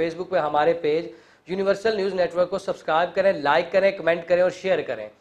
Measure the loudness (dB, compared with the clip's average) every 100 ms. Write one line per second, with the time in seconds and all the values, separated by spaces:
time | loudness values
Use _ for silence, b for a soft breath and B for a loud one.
0 | -4 -4 -2 0 0 2 2 2 0 -2
1 | -4 B B B -8 -2 0 0 0 -2
2 | -2 0 -2 0 -2 -2 -6 -6 0 0
3 | 0 2 0 2 2 2 2 2 2 2
4 | 0 0 2 2 2 0 -2 -2 -2 -8
5 | -10 -16